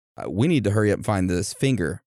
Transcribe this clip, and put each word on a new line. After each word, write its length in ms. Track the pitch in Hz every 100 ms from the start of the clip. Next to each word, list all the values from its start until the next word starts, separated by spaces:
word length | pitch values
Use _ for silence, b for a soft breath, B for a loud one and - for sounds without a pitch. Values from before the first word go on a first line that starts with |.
| _ -
uh, 140 | -
we 160 | 87 147
need 160 | 156
to 80 | 98
hurry 200 | 107 107
up 60 | 98
and 80 | 107
find 240 | 101 92
this 240 | 90 98
finger, 480 | - 139 117 82 87